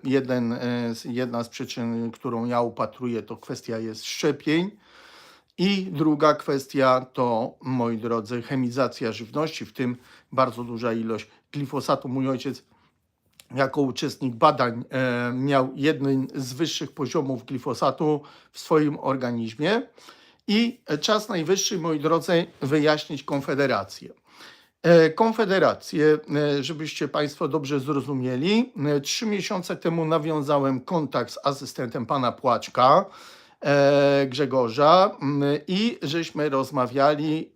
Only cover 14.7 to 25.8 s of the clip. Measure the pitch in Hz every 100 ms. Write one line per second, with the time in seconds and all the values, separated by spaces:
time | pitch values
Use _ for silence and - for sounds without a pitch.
14.7 | 117 - 131 127 120 120 127 135 139 131
15.7 | 139 143 151 139 135 127 143 127 127 160
16.7 | - 143 - 131 170 139 127 - 135 143
17.7 | 117 147 - 151 147 - - _ - -
18.7 | 160 151 147 135 135 123 120 113 113 156
19.7 | 226 269 - - - - _ - 202 233
20.7 | - - 151 180 214 208 180 156 190 -
21.7 | 190 165 156 151 165 147 170 175 - 139
22.7 | 151 147 151 - 180 - 143 135 139 139
23.7 | 110 95 - - - _ - - - _
24.7 | _ 165 170 160 160 226 220 202 190 139
25.7 | 101